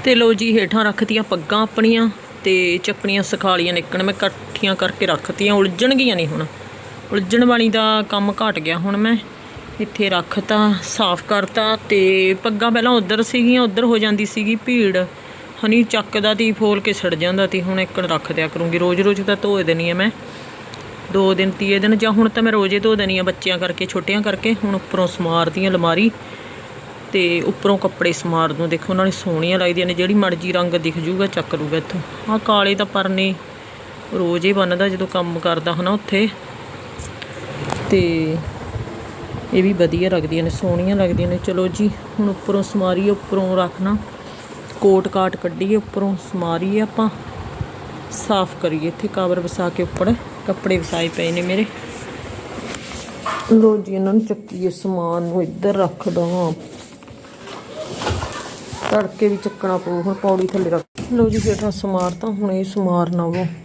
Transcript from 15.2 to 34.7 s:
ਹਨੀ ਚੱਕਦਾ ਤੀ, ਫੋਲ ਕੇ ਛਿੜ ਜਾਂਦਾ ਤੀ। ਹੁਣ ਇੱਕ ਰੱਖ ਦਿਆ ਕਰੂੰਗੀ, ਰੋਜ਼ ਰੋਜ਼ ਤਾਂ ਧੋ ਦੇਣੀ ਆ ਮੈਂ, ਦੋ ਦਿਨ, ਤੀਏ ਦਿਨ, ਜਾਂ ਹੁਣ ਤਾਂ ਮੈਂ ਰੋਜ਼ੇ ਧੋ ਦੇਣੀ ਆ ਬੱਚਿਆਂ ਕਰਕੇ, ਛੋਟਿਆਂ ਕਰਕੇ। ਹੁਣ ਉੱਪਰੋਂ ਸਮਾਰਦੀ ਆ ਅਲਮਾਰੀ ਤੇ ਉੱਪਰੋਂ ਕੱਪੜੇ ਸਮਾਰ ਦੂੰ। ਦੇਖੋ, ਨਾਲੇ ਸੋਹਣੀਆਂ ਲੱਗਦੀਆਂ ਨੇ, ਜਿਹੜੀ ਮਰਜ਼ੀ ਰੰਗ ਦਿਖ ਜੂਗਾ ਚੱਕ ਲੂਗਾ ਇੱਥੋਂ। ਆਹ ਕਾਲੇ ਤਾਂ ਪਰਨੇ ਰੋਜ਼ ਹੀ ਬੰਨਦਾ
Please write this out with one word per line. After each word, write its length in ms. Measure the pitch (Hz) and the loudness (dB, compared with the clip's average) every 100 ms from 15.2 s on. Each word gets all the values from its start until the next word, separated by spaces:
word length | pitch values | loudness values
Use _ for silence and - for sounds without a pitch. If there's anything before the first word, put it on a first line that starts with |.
| - - - - 220 | -16 -16 -16 -4 2
ਹਨੀ 180 | 226 226 | 4 4
ਚੱਕਦਾ 480 | 226 208 214 208 | 2 0 0 2
ਤੀ, 180 | 214 226 | 2 2
ਫੋਲ 280 | 208 214 208 | 2 2 2
ਕੇ 140 | 208 | 0
ਛਿੜ 220 | 202 180 165 | 0 0 0
ਜਾਂਦਾ 320 | 175 190 190 | 0 2 2
ਤੀ। 140 | 190 | 0
ਹੁਣ 180 | 180 190 | -2 -2
ਇੱਕ 200 | 185 - | -2 -2
ਰੱਖ 320 | 180 160 - | 0 -2 -2
ਦਿਆ 160 | 156 160 | -2 -2
ਕਰੂੰਗੀ, 300 | 160 170 170 | -2 -2 2
ਰੋਜ਼ 240 | 175 180 | 2 2
ਰੋਜ਼ 200 | 196 202 | 2 2
ਤਾਂ 140 | 196 202 | 0 0
ਧੋ 200 | 202 202 | 0 0
ਦੇਣੀ 260 | 165 165 170 | 2 0 0
ਆ 40 | |
ਮੈਂ, 160 | 175 208 - - - - - - - - - - | 2 0 -2 -14 -14 -16 -16 -16 -16 -14 -16 -2
ਦੋ 200 | 190 190 | 2 4
ਦਿਨ, 160 | 185 190 | 4 0
ਤੀਏ 260 | 190 202 196 | 0 0 2
ਦਿਨ, 160 | 208 220 | 4 4
ਜਾਂ 140 | 220 | 4
ਹੁਣ 180 | 208 220 | 4 4
ਤਾਂ 140 | 220 | 4
ਮੈਂ 80 | 226 | 2
ਰੋਜ਼ੇ 280 | 214 196 202 | 2 2 2
ਧੋ 140 | 220 220 | 2 2
ਦੇਣੀ 220 | 190 185 | 2 0
ਆ 60 | |
ਬੱਚਿਆਂ 340 | 185 180 190 180 | 0 0 -2 0
ਕਰਕੇ, 260 | 175 175 185 | -2 -2 -4
ਛੋਟਿਆਂ 360 | 190 180 202 | -4 0 0
ਕਰਕੇ। 320 | 208 190 220 226 | 0 0 0 0
ਹੁਣ 120 | 208 196 | 0 -2
ਉੱਪਰੋਂ 320 | - 185 180 | -2 0 0
ਸਮਾਰਦੀ 580 | - 170 165 165 160 190 | 0 0 2 2 2 0
ਆ 40 | |
ਅਲਮਾਰੀ 400 | 185 170 165 226 - - - - - - - - - - | 2 2 4 4 2 -14 -16 -16 -16 -16 -16 -16 -16 -4
ਤੇ 300 | 202 175 170 - | 0 2 2 -2
ਉੱਪਰੋਂ 300 | 196 208 196 | 0 0 2
ਕੱਪੜੇ 340 | 190 - 180 | 0 0 0
ਸਮਾਰ 420 | 165 175 165 160 | 0 0 2 2
ਦੂੰ। 160 | 147 165 | 0 -2
ਦੇਖੋ, 240 | 160 - | -2 -2
ਨਾਲੇ 180 | 185 190 | 0 2
ਸੋਹਣੀਆਂ 460 | - - 160 165 185 | 0 -2 0 2 2
ਲੱਗਦੀਆਂ 280 | 180 175 180 | 2 2 0
ਨੇ, 60 | |
ਜਿਹੜੀ 200 | 175 185 | 0 2
ਮਰਜ਼ੀ 380 | 208 196 170 180 | 4 4 0 0
ਰੰਗ 220 | 180 175 170 | 0 2 0
ਦਿਖ 140 | 165 156 | 0 -2
ਜੂਗਾ 280 | 160 185 196 | -2 0 0
ਚੱਕ 260 | 185 156 156 | 0 -2 -4
ਲੂਗਾ 220 | 151 160 | -2 -2
ਇੱਥੋਂ। 220 | 160 180 - - - | -2 -8 -8 -10 -2
ਆਹ 100 | 220 220 | -2 2
ਕਾਲੇ 280 | 208 196 202 | 4 4 2
ਤਾਂ 100 | 202 | 0
ਪਰਨੇ 480 | 202 190 190 190 185 - - - - - - - | 0 0 0 0 -2 -8 -16 -18 -18 -16 -16 -8
ਰੋਜ਼ 320 | 185 175 175 180 | -2 0 2 2
ਹੀ 80 | |
ਬੰਨਦਾ 340 | 196 185 | 2 2